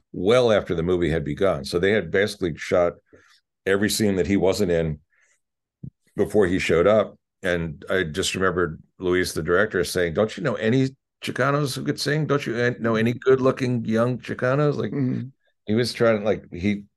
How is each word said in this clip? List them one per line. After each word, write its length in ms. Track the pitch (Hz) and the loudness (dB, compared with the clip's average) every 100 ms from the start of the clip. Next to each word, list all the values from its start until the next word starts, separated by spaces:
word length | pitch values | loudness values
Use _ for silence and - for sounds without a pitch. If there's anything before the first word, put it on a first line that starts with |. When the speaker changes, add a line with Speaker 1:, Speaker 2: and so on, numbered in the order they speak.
| - | -14
Speaker 1:
well 380 | - 92 123 120 | -4 2 4 4
after 240 | 98 - | 2 0
the 80 | 85 | -2
movie 280 | 82 90 80 | 0 2 2
had 140 | 80 | 0
begun. 420 | 76 71 98 76 69 | -2 -2 0 0 -2
So 120 | 87 | 0
they 140 | 95 | 2
had 180 | 107 82 | 0 0
basically 460 | 95 104 - 90 76 | 0 0 -2 -6 -6
shot 380 | - 92 87 - _ - _ _ _ _ 92 | -2 2 2 -2 _ -20 _ _ _ _ -2
every 240 | 98 104 | 0 0
scene 260 | 101 104 92 | 0 0 2
that 100 | 87 | 2
he 120 | 98 | 2
wasn't 340 | 92 92 92 | 2 2 0
in 280 | 85 82 76 _ _ _ _ _ _ _ _ - - _ - | 0 0 -4 _ _ _ _ _ _ _ _ -20 -20 _ -4
before 300 | 101 104 90 | 0 2 2
he 120 | 90 | 2
showed 280 | - 85 87 | 2 4 4
up. 320 | 110 98 - _ _ | 4 2 -6 _ _
And 420 | 92 87 82 76 - | -4 -2 -4 -8 -4
I 140 | 95 | -2
just 300 | 82 85 90 | -2 -4 -4
remembered 480 | 92 95 90 82 80 - - | -2 -2 0 -2 -4 -18 -6
Luis, 360 | 92 90 87 | -2 0 0
the 80 | 87 | -4
director, 420 | 78 90 110 98 | 0 2 2 -2
saying, 300 | 80 92 87 | -2 -2 -2
"Don't 200 | 80 110 | 0 -2
you 80 | - | -2
know 120 | 151 | -6
any 340 | 73 113 131 135 - _ _ | -2 0 2 0 -4 _ _
Chicanos 520 | - 131 131 143 143 | -8 -2 0 0 -2
who 100 | 139 | -4
could 160 | 143 - | -6 -4
sing? 260 | 143 151 147 | -2 -2 0
Don't 200 | 143 - | -2 -2
you 120 | 117 | -2
an-, 180 | 123 - | -2 -2
know 140 | 113 | -2
any 180 | 110 117 | 0 0
good-looking 720 | 120 131 131 135 - 127 120 | 0 2 4 4 0 -2 -2
young 340 | 110 110 123 123 | 0 0 0 -2
Chicanos?" 580 | - 101 123 139 147 - | -6 -4 0 2 0 0
Like, 160 | - | -4
Speaker 2:
Mm-hmm. 340 | 143 127 123 127 - _ _ - | -2 -2 -4 -6 -14 _ _ -2
Speaker 1:
he 80 | |
was 180 | 110 117 | 0 0
trying, 320 | - 117 107 | 2 2 2
like, 260 | 107 92 - | 0 -2 -4
he, 340 | 87 101 104 - | -4 -2 -2 -6